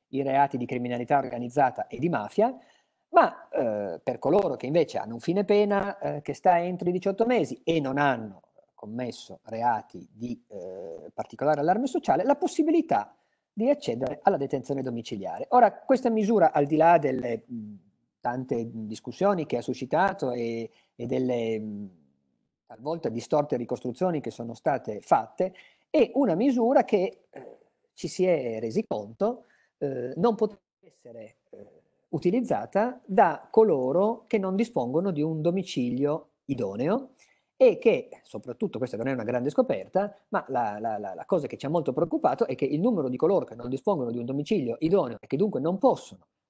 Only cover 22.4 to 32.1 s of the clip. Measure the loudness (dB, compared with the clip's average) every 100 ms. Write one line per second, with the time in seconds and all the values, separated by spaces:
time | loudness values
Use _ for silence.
22.4 | _ _ _ -12 -8 -4 -4 -6 -2 0
23.4 | 0 -2 -4 -6 -6 -2 -2 -2 -6 -10
24.4 | -12 -4 -2 -2 -4 -10 2 2 2 -4
25.4 | -4 -4 -20 _ _ 2 2 2 2 2
26.4 | 2 4 4 4 4 2 0 -4 _ -20
27.4 | -20 -20 _ _ _ -12 -10 0 2 2
28.4 | 0 -4 -2 -4 -2 -6 -6 -2 -2 -2
29.4 | _ _ _ -8 -6 -4 -6 0 2 2
30.4 | -2 -4 _ _ _ _ -20 -18 -18 _
31.4 | _ -20 -20 _ _ _ -8